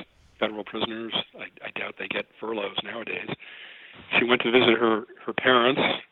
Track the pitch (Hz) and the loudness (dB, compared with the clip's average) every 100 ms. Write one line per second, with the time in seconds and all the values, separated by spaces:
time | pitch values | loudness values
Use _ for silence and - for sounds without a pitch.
0 | - _ _ - 107 107 101 110 107 110 | -10 _ _ -6 -4 -4 -8 -6 -6 -6
1 | 113 - - - - - 107 104 98 - | -6 -6 -6 -10 -18 -14 -14 -10 -10 -10
2 | 98 101 101 - 107 110 101 98 101 113 | -8 -6 -8 -10 -8 -6 -6 -6 -8 -8
3 | 107 90 - - - - - - - - | -8 -8 -8 -10 -12 -18 -18 -20 -20 -20
4 | - - 120 123 120 123 120 113 117 107 | -4 0 4 2 4 6 6 6 4 2
5 | - - - - 127 127 120 143 127 - | -2 -14 -8 -2 4 6 6 4 2 0
6 | - | -8